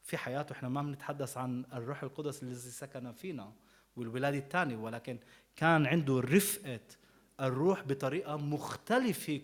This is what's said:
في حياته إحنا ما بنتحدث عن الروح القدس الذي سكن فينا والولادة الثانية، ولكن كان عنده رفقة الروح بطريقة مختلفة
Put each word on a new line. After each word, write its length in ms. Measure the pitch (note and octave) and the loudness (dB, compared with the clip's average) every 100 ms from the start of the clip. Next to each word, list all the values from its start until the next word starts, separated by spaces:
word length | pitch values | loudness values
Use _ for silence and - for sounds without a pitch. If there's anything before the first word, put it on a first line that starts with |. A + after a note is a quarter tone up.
في 140 | - D#3+ | -6 -6
حياته 360 | - C3+ D3 | -4 -4 -6
إحنا 160 | B2+ B2+ | -6 -4
ما 140 | C3+ | -2
بنتحدث 540 | D3 C3+ - C#3+ C3 B2+ | -4 -6 -8 -6 -6 -4
عن 280 | B2+ B2 C3 | -4 -4 -6
الروح 300 | B2+ A#2 C#3+ | -8 -8 -6
القدس 400 | C3+ - D3 C#3 | -8 -6 -6 -6
الذي 120 | B2+ | -10
سكن 580 | B2 B2+ B2 C#3 C3+ B2 | -10 -12 -12 -12 -10 -12
فينا 400 | A#2 F#3 D3 G2+ A2 _ _ _ - | -10 -10 -10 -10 -16 _ _ _ -8
والولادة 420 | A#2 B2 C3+ C#3+ | -6 0 0 0
الثانية، 380 | C#3 F3 E3 A2+ | 0 0 0 -2
ولكن 420 | A2 A#2 - B2 - - _ - | -6 -8 -8 -10 -12 -20 _ 2
كان 300 | D#3+ D#3+ C#3 | 6 8 6
عنده 340 | E3 C#3 C3 | 4 4 4
رفقة 600 | B2 F3 G3 - C#3+ A#2 - - _ _ _ - | 6 6 6 -2 -6 -8 -10 -20 _ _ _ -2
الروح 420 | C3+ B2+ E3 F#3+ | 0 4 4 4
بطريقة 540 | C3+ C#3 C3+ D3+ G3 D3+ | 2 0 0 -2 -2 -4
مختلفة 1040 | D3 D3 - - - A#3+ B3 F3 - C#3+ | -2 -2 -2 -8 2 4 4 0 -2 -4